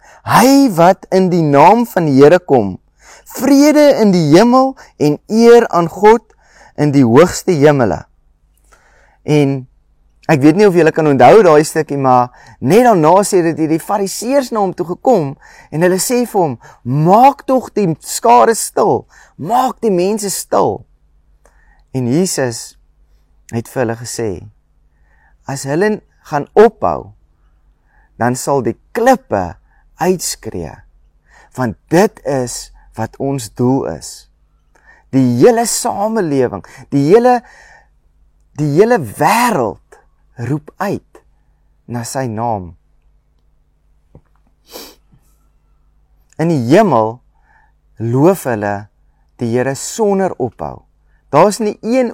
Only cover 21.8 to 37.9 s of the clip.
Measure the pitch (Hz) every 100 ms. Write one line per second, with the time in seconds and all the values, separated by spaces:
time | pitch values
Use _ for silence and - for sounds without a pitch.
21.8 | _ 131 123 143 185 - 127 113 - _
22.8 | _ _ _ _ _ _ _ 117 - 139
23.8 | 120 117 120 - 113 87 104 _ _ _
24.8 | _ _ _ _ _ _ - 135 139 151
25.8 | 208 208 - _ - 147 - - 226 -
26.8 | 92 71 98 _ _ _ _ _ _ _
27.8 | _ _ _ - 117 127 - 143 117 -
28.8 | _ - 233 254 - 104 87 - _ _
29.8 | _ - 175 185 - - 110 95 78 -
30.8 | _ _ _ _ _ _ _ - 123 95
31.8 | _ 165 214 - 113 135 123 - - _
32.8 | _ - 113 - 139 139 110 - 123 135
33.8 | - 80 - - _ _ _ _ _ _
34.8 | _ _ _ 131 127 120 202 226 233 -
35.8 | 240 202 214 226 170 139 123 95 - -
36.8 | - 139 143 214 247 247 - - - -
37.8 | _